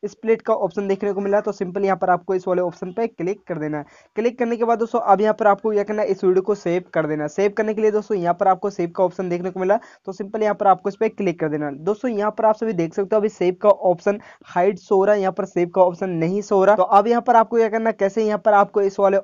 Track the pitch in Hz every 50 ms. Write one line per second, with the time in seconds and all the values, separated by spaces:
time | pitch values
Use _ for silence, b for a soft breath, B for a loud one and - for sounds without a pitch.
0 | - 202 - _ - 220 226 220 - - 220 - 202 180 175 208 202 196 196 196
1 | 214 202 196 190 202 196 196 208 208 220 196 - 196 180 180 202 202 196 190 180
2 | 196 180 180 170 180 - 190 185 185 190 180 175 180 175 170 - - 185 180 220
3 | 233 226 _ _ 165 180 202 202 _ - 180 156 151 151 151 151 143 b b b
4 | b b _ - 220 247 247 - 247 233 240 214 233 214 233 214 233 226 - 233
5 | - - 196 190 214 214 214 214 226 208 202 202 - 220 214 208 202 202 214 214
6 | 208 - 190 190 - 185 185 190 190 202 208 202 - 180 170 180 180 _ - 165
7 | 160 151 151 151 151 151 - - 196 208 202 226 214 214 214 202 214 214 208 214
8 | 208 - 214 190 170 175 175 - 202 190 185 180 - 202 196 - 175 170 170 -
9 | 190 180 180 - 190 180 170 175 180 185 175 185 185 185 202 233 - - - _
10 | _ - 190 - 208 196 220 220 214 208 208 202 208 196 185 180 _ 202 196 _
11 | 226 220 214 - 208 190 165 180 165 156 147 151 151 147 139 143 156 180 214 214
12 | - 254 233 202 202 214 208 - 220 214 214 - 233 220 220 170 165 165 - -
13 | 196 180 220 214 208 214 208 - 180 180 185 - - 208 196 - - 185 175 170
14 | - 202 202 208 B B B B - - - 185 180 202 208 180 - - 208 190
15 | 190 202 208 208 190 190 180 - 196 190 _ 175 175 175 175 190 185 180 175 170
16 | 202 190 180 165 160 170 185 208 202 - 220 196 190 196 208 226 185 180 - 202
17 | 202 226 233 233 233 - 240 226 226 226 233 233 226 220 202 226 220 220 214 -
18 | 196 196 196 226 220 214 214 202 208 220 208 202 202 202 - 208 202 196 196 -
19 | 196 196 196 196